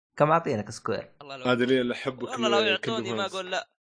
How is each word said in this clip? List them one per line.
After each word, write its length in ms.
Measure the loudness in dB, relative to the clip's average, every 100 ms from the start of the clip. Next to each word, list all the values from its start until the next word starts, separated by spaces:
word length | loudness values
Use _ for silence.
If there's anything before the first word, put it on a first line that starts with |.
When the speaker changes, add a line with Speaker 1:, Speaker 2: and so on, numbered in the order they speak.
| _ 2
Speaker 1:
كم 140 | 4
أعطينك 380 | 4 2 -2 -4
سكوير؟ 460 | -8 -4 -4 -6 _
Speaker 2:
والله 180 | -16 -4
لو 80 | 2
Speaker 3:
هذا 180 | 2
اللي 120 | 4 2
Speaker 2:
يعطوني، 180 | 2
Speaker 3:
أحبك 360 | -2 -6 -6 -8
Speaker 2:
والله 200 | -2 2
لو 100 | 4
Speaker 3:
لكينغدوم 460 | 2 0 -2 -4 -4
Speaker 2:
يعطوني 80 |
ما 100 | -4
Speaker 3:
هارتس. 120 | -4 -6
Speaker 2:
أقول 160 | -6
لا، 180 | -6 -6 _